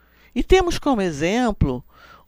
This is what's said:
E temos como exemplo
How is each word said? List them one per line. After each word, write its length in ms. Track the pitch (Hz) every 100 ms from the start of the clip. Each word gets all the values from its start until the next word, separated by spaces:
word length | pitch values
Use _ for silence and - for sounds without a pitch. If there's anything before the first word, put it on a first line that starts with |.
| _ _ _ 240
E 80 |
temos 340 | - 370 349 -
como 240 | 294 254
exemplo 840 | 185 143 165 226 247 - 147 127 - _ - -